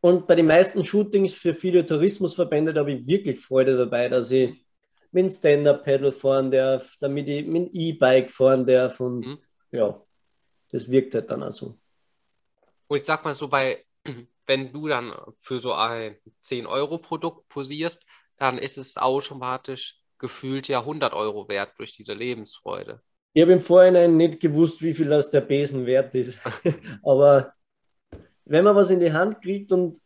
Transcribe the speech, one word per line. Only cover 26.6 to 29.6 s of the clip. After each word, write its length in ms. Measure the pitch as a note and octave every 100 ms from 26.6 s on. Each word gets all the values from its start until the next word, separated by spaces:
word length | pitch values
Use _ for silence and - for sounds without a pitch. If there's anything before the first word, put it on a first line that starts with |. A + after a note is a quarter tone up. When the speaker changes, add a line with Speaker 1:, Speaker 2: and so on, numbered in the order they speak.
| F3
Speaker 1:
<laughs> 300 | D#3 - A#2
Aber 480 | - C3+ C#3+ C#3 - _ _ _ _ _ _ - - _
wenn 200 | _ D3+
man 100 | G3
was 160 | G3+ F#3
in 80 | F#3
die 120 | E3+
Hand 280 | D#3 F#3+ G#3+
kriegt 280 | F3+ G3+